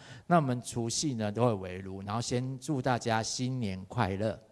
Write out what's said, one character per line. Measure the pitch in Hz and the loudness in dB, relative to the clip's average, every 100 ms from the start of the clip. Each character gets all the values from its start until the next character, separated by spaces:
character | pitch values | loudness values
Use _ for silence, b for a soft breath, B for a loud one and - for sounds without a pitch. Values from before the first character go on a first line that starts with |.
| B B - | B B 4
那 | 175 | 4
我 | |
们 | 135 123 | 4 -2
除 | - 120 117 | -2 -4 -2
夕 | - 156 | 0 -2
呢， | 117 104 | 0 -2
都 | 107 120 | 4 4
会 | |
围 | 101 92 92 | 4 -4 -8
炉， | 95 95 | -8 -8
然 | 98 | -4
后 | 113 | -4
先 | - 123 131 135 | 0 0 -2 -6
祝 | - 139 | -2 0
大 | 131 120 | 2 2
家 | 117 110 | 2 0
新 | 113 - 127 131 | 0 -2 -2 0
年 | 104 92 95 | -2 -4 -4
快 | 120 95 | 0 2
乐， | 95 107 - - | 2 0 -2 -10